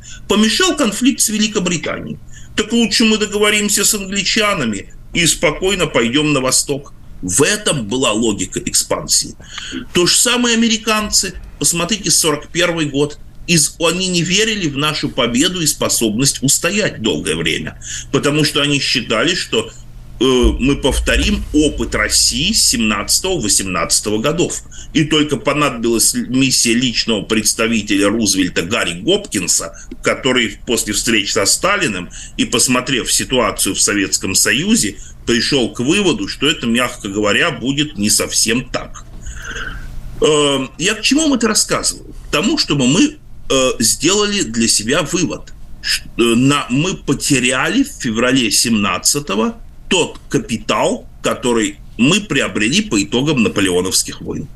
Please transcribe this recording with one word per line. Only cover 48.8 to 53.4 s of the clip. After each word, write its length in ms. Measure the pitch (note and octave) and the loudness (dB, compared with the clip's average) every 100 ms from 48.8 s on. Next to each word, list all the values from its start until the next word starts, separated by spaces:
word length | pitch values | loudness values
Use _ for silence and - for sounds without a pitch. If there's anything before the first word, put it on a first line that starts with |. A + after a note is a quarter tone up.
| G2+ F2+ - D3 D3 G3 A3+ A3+ - - - | 2 0 0 0 0 0 0 -2 -14 -12 0
тот 280 | F#3+ C#3 - - | 0 0 -4 -2
капитал, 760 | C#3+ - G#2+ - A2 D#3+ A#3 - - | -2 -2 -6 0 2 2 0 -8 -4
который 540 | B2 A2+ B2+ A2+ G2+ - - - | -4 0 0 2 0 -4 -10 2
мы 240 | B2+ G3+ | 4 4
приобрели 580 | G#3 C#3 G#2 G2+ A2 F3+ | 2 0 0 0 0 0
по 220 | G#2+ A2 | 2 0
итогам 400 | G2+ A#2+ D3 C3 | 2 0 2 2